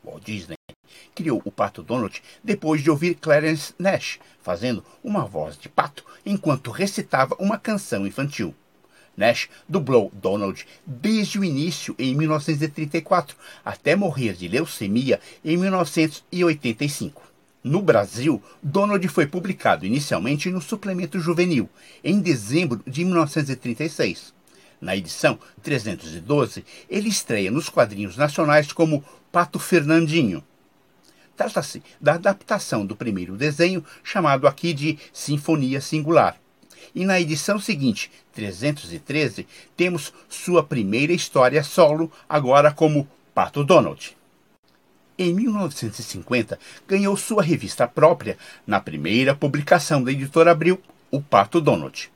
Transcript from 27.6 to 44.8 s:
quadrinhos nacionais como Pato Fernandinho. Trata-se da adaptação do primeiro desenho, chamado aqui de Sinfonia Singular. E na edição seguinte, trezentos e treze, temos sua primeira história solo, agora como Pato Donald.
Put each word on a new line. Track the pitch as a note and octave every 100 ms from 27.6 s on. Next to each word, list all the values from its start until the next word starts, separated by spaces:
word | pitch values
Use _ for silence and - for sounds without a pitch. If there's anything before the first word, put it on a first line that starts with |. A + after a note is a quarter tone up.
| -
quadrinhos | - A2+ G2+ G2+ F#2+
nacionais | D3 D3 D#3 D3+ D3
como | - E3 D3 - - _
Pato | F3 E3+ -
Fernandinho. | - E3+ D3 E3 D#3+ E3 A#2 D#2+ - _ _ _ _ _ _ _ _ -
Trata-se | A3 - C#3+ - - _
da | D3 D3+
adaptação | E3+ A#2 - G#3 - A#2+ G2
do | G2+
primeiro | A2+ F#2+ F2+ G2
desenho, | D3 C#3+ F3 F#3 - -
chamado | - G#3 D#3 C3+ C#3+
aqui | C#3+ E3+
de | C#3+ D3+ D3 -
Sinfonia | - - D3 D3 D#3 C3 C3+
Singular. | C#3+ D#3 D3 E3 F#2+ - _ _ _ - -
E | - F#3+
na | F#3
edição | E3 D3+ - G#3
seguinte, | G3 D#3+ C3+ G2 - - _
trezentos | - G#2 F#2 C#3 D3 E3+
e | D#2
treze, | - C#3+ C3+ G2+ - - - -
temos | F3+ E3+ - - _
sua | - - F3
primeira | C#3+ C3+ G2 A2+ D3+
história | F3 - C#3 B2+ D3
solo, | D3+ - D#3 D3+ E3 - _
agora | D3+ B2+ C#3 D3
como | D3 D#3+ D3 C#3 _ _
Pato | - F2+ C#3+
Donald. | C#3+ E3+ F2+ C#2 - _ _ _ _ _ _ _